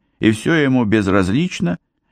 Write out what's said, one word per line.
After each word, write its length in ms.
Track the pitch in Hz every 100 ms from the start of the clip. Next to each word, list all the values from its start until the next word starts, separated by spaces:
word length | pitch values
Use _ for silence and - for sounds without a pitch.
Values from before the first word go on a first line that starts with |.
| _ -
и 120 | 110
всё 220 | 113 135
ему 320 | 165 139 127 107
безразлично. 960 | 110 95 98 92 127 180 - 175 175 _ _ _